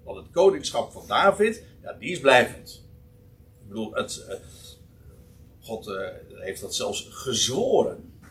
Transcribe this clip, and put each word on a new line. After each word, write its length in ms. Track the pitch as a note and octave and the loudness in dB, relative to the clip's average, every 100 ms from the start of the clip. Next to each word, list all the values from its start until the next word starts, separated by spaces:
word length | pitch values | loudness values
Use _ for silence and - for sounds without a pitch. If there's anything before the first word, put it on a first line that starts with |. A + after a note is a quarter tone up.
Want 120 | - F#2+ | -16 -14
het 140 | - | -6
koningschap 640 | E3+ F#3+ D#3 - B2 - | 6 6 6 -2 -4 -4
van 120 | - E2 | -8 0
David, 560 | A2 G3 G3 A3 A3+ - - | 4 4 4 0 0 -12 -18
ja, 100 | - | -16
die 180 | - C3+ | -12 -8
is 100 | F3+ | 2
blijvend. 640 | C3+ B2 A2+ - - - - - - - - - - - | 6 6 6 -2 -18 -20 -20 -20 -20 -20 -20 -20 -20 -20
Ik 80 | G2+ | -12
bedoel, 260 | A2 G#2+ | -8 -4
het, 300 | G#2 - - - | -4 -6 -8 -10
eh, 80 | F#2+ - - - - - - - - - - - - | -12 -14 -20 -20 -20 -20 -20 -20 -20 -20 -20 -20 -20
God, 260 | - G#2+ G#2+ | -10 -10 -8
eh, 80 | F#2+ F#2 - - | -8 -8 -10 -18
heeft 320 | - F#2+ G2 | -12 -10 -8
dat 140 | G2 | -6
zelfs 340 | - G2+ G#2 - | -4 -4 -6 -8
gezworen. 1000 | - C3 A2+ - D3 C4 F#3 - - - - - | -10 -4 -2 0 0 2 0 -2 -12 -18 -20 -16